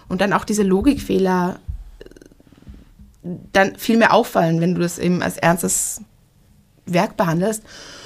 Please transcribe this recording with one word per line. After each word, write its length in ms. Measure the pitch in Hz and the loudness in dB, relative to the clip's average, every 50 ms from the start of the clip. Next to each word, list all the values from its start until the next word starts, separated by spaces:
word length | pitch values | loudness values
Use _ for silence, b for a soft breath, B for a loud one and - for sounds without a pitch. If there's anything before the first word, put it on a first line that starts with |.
| B B | B B
und 140 | 180 180 | -2 -2
dann 100 | 190 208 | 0 0
auch 140 | 160 - - | 0 -2 -2
diese 180 | - 214 208 208 | -2 -2 0 2
Logikfehler 960 | 190 185 196 220 285 262 - - - 196 190 190 185 185 180 180 180 - - - - - - - - - - - - - - - - - - _ _ - - - - - - - - - - - - - _ - 175 180 - - - - | 2 2 4 4 2 2 2 -2 -2 0 0 2 2 2 0 0 -2 -4 -8 -10 -12 -12 -12 -14 -18 -20 -20 -20 -20 -20 -20 -20 -20 -20 -20 _ _ -20 -20 -20 -20 -20 -20 -20 -20 -20 -20 -20 -20 -20 _ -12 -12 -12 -12 -10 -2 0
dann 220 | 196 196 196 190 - | 2 2 2 -2 -4
viel 200 | - - 226 226 | -2 0 2 4
mehr 160 | 226 - 165 | 4 6 4
auffallen, 460 | 208 233 - - 196 175 165 165 165 | 4 2 2 0 0 2 2 2 2
wenn 160 | 165 180 175 | 0 0 0
du 60 | 170 | 0
das 180 | 175 175 - - | -2 -2 -2 -2
eben 220 | - 180 180 175 | -2 0 0 0
als 160 | - - 175 - | -2 -4 -4 0
ernstes 640 | - 165 170 170 - 190 - - - - - - 208 - _ _ _ _ _ _ _ _ _ _ _ _ _ _ _ | 0 0 2 0 0 -2 -2 -2 -4 -4 -8 -10 -14 -20 _ _ _ _ _ _ _ _ _ _ _ _ _ _ _
Werk 300 | - 170 170 196 220 - | -2 0 0 0 0 -2
behandelst. 480 | - 202 165 160 170 185 220 214 220 B B B B B B B B B | -2 0 0 0 0 0 -2 -2 -4 B B B B B B B B B